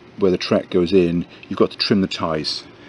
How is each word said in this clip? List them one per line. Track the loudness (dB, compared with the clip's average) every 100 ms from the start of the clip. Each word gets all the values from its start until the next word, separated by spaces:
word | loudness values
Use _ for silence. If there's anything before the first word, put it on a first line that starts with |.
| -18 -2
where | 0
the | 0
track | 0 -2 0
goes | 0 2
in, | 4 2 0 -4 -12 -14
you've | -2
got | -2
to | 0
trim | 0 0
the | 0
ties, | -2 -4 -4 -6 -8 -12 -20